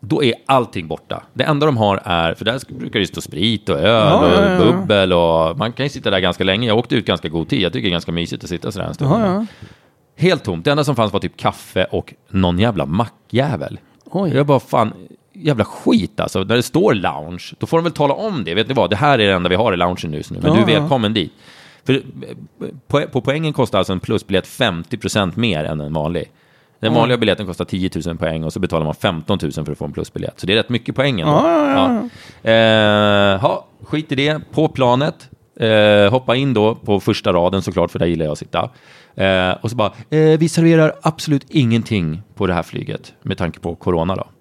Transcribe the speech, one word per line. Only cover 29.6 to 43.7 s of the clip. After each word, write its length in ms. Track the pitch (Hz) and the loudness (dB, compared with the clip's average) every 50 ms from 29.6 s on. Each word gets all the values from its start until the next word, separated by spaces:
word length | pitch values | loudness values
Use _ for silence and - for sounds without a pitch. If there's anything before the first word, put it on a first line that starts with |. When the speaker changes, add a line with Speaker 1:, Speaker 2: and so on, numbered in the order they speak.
| 76 | -6
Speaker 1:
för 80 | 73 73 | -8 -8
att 60 | - | -8
få 60 | 80 | -8
en 80 | 73 71 | -10 -8
plusbiljett. 480 | 82 82 - _ - - - - - | -8 -10 -8 _ -10 -10 -10 -10 -8
Så 60 | - | -4
det 60 | 87 98 | 0 0
är 40 | |
rätt 120 | 113 107 - | 0 0 0
mycket 260 | 123 113 - - 120 | -4 -6 -4 -6 -4
poäng 260 | - 131 143 131 95 | 0 0 0 0 0
ändå. 120 | - 156 147 | 0 2 2
Speaker 2:
Ja, 180 | 165 269 330 | 2 2 2
ja, 200 | 339 320 294 285 277 | 2 2 0 2 2
ja. 360 | 277 269 269 247 220 247 240 - - - - - - _ | 0 0 0 0 -2 -4 -6 -12 -16 -20 -20 -20 -8 _
Speaker 1:
Ja. 920 | 113 113 113 113 113 110 110 107 104 104 104 104 104 101 101 101 101 98 | 2 4 4 6 6 4 4 4 4 4 4 4 4 4 4 4 2 2
Eh, 60 | 95 | 2
ha, 260 | 107 151 185 - - _ _ _ - | 0 0 -2 -2 -6 _ _ _ -10
skit 280 | - - 151 156 151 143 | -6 -6 -6 -4 -4 -2
i 20 | |
det. 260 | 131 139 147 151 151 - _ - | -2 0 0 -2 -4 -8 _ -2
På 160 | - 156 151 | 0 0 0
planet. 600 | - - 131 123 123 127 139 160 - _ - - - _ _ _ _ - | 0 2 2 2 4 2 0 -2 -4 _ -18 -20 -20 _ _ _ _ -2
Eh, 500 | 117 113 110 107 107 107 104 104 101 101 | 0 4 4 6 6 6 6 6 6 6
hoppa 260 | 110 131 123 - 117 | 4 2 0 0 0
in 180 | 127 139 139 131 | 0 2 0 2
då 200 | 107 104 107 113 | 4 2 2 2
på 260 | - - - 104 98 | -2 -2 0 0 0
första 320 | - - 107 - - 110 92 | 2 0 -2 0 0 2 2
raden 300 | 87 87 90 92 98 92 | 4 2 2 2 0 -2
såklart, 280 | - 90 95 85 87 | -2 0 0 -2 0
för 80 | - 92 | 0 -2
där 80 | 87 | 0
gillar 180 | 87 85 80 80 | 0 0 0 -2
jag 80 | 76 76 | -4 -4
att 60 | - | -6
sitta. 320 | - - - 85 - 117 - - _ - - - - _ _ | -10 -6 -4 -4 -4 -4 -8 -16 _ -20 -20 -20 -20 _ _
Eh, 360 | - 95 95 95 92 92 92 90 - | -2 0 2 2 2 2 0 -2 -2
och 100 | - 113 | -6 -8
så 60 | 113 | -2
bara, 160 | 123 107 98 - - - _ | -2 -2 -2 -4 -8 -10 _
eh, 280 | - 156 156 156 160 160 | 0 2 4 4 4 4
"Vi 100 | 160 165 | 2 0
serverar 460 | 160 - 165 165 165 160 156 156 - - - | 2 2 4 4 6 6 4 2 0 0 -4
absolut 440 | 165 160 - - - 147 139 - _ | -4 -4 -2 -2 -2 -2 -2 -2 _
ingenting 720 | - 160 131 117 113 117 110 - 117 104 85 78 78 87 104 _ - | 0 0 2 2 2 0 0 0 -2 -2 0 -2 -4 -6 -10 _ -6
på 120 | - 101 | -2 -2
det 80 | 90 90 | 0 0
här 80 | 85 82 | -2 -4
flyget 520 | - - - - - - - - - - _ _ | -4 -8 -10 -8 -8 -10 -10 -12 -16 -20 _ _
med 160 | - 95 - | -8 -6 -4
tanke 220 | 92 82 80 - | -4 -6 -6 -8
på 140 | - 85 | -10 -10